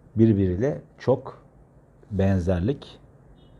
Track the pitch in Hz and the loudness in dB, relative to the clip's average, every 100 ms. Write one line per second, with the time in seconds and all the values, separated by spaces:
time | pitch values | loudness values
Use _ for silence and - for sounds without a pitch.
0 | - 107 113 101 95 90 131 151 - - | -8 2 4 4 0 0 -4 -4 -12 -6
1 | - 131 - - - - - - _ - | -2 -2 -4 -18 -20 -20 -20 -20 _ -20
2 | - 95 98 98 87 90 98 143 - - | -8 -2 0 0 0 -2 -2 -6 -10 -20
3 | - - - - - | -20 -20 -20 -20 -20